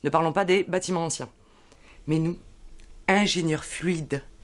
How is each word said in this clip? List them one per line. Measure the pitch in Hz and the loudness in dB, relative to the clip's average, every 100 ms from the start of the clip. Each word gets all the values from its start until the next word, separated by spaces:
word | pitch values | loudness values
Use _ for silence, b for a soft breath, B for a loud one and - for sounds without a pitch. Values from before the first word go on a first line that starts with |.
Ne | 143 | 2
parlons | 165 165 | 2 2
pas | 156 196 | 2 4
des | 185 | 2
bâtiments | 180 185 - 180 165 | 2 -2 -2 -2 -2
anciens. | - 127 - b b b b b b - | -4 -8 -14 b b b b b b 0
Mais | 160 | 0
nous, | 160 175 - - - - - - - | 2 -4 -12 -20 -20 -18 -18 -8 2
ingénieurs | 190 202 175 165 151 - | 4 4 2 0 -2 -4
fluides, | - 170 170 147 139 - - | -4 -2 -2 -2 -6 -6 -20